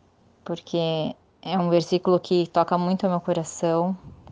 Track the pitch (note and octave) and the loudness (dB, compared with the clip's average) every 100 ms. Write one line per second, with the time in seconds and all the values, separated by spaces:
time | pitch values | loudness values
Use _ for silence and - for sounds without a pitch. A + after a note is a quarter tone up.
0 | _ _ _ _ - E3+ - E3+ E3 D#3+ | _ _ _ _ -10 -10 -4 -2 -2 -2
1 | D#3 - _ _ D#3+ F#3 F3 E3+ E3 F3+ | -4 -8 _ _ -4 -2 2 2 2 0
2 | F#3 F3+ - F3+ E3+ F3 E3 F3+ F3+ F#3+ | 2 2 2 0 2 0 2 0 0 0
3 | G3 F3 F3+ E3+ D#3+ - E3+ E3 F3 F#3 | 0 -2 -2 -2 -4 -4 0 2 0 -4
4 | - - - | -10 -20 -20